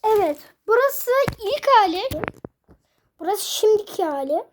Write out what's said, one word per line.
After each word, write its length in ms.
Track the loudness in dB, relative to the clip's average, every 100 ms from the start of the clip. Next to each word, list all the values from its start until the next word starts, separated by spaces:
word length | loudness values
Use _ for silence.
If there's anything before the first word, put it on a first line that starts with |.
Evet. 340 | 2 2 2 -2 -10 _ 0
Burası 440 | 2 2 -2 0 0 0 -4
ilk 280 | -4 -2 4
hali. 420 | 4 4 -2 -6 -8 -12 -16 -20 _ _ -20 _ _ _ _
Burası 260 | -6 -4 -4
şimdiki 580 | 0 2 2 0 -4
hali. 400 | -4 -4 -2 -4 -4